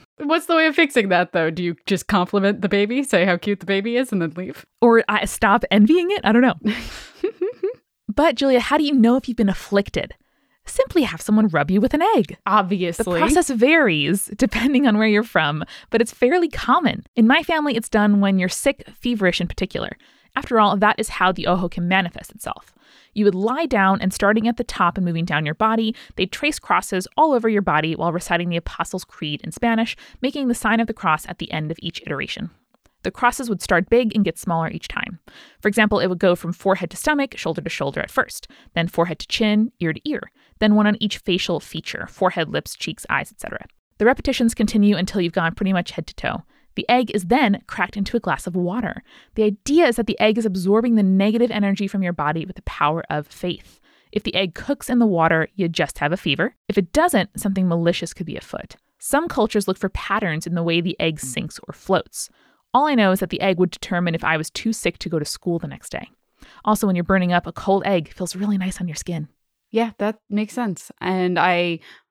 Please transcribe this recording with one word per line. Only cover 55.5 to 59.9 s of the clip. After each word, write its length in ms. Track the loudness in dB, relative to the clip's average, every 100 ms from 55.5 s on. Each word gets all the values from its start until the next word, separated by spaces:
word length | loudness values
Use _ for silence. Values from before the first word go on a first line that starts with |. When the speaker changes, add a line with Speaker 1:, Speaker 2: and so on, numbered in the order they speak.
Speaker 2:
you 140 | -2 -2
just 300 | -2 -4 -2
have 140 | -4
a 40 | -2
fever. 380 | -2 -2 -2 _ -2
If 100 | -2
it 140 | 0
doesn't, 460 | 2 2 2 -2 -4
something 300 | -4 0 0
malicious 460 | 2 0 0 -6
could 120 | -10 -10
be 100 | -10
afoot. 400 | -10 -14 -14 -20 _ _
Some 300 | -2 -2 0
cultures 380 | -2 0 0 -2
look 100 | -4
for 100 | -4